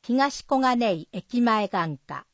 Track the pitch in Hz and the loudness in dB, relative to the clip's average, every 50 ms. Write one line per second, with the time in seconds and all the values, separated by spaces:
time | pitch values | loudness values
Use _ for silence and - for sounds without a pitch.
0 | _ - 240 262 269 277 - - - - 277 262 262 254 247 240 240 220 185 160 | _ 0 0 2 2 0 -2 -8 -4 -2 0 2 2 2 2 2 2 0 0 -2
1 | 156 _ - 196 - _ - 240 240 233 220 214 208 196 - 185 165 165 147 131 | -4 _ -12 -12 -10 _ 0 2 2 4 2 2 0 -2 -2 -2 -2 -2 -6 -8
2 | _ - 147 135 - _ | _ -14 -16 -16 -16 _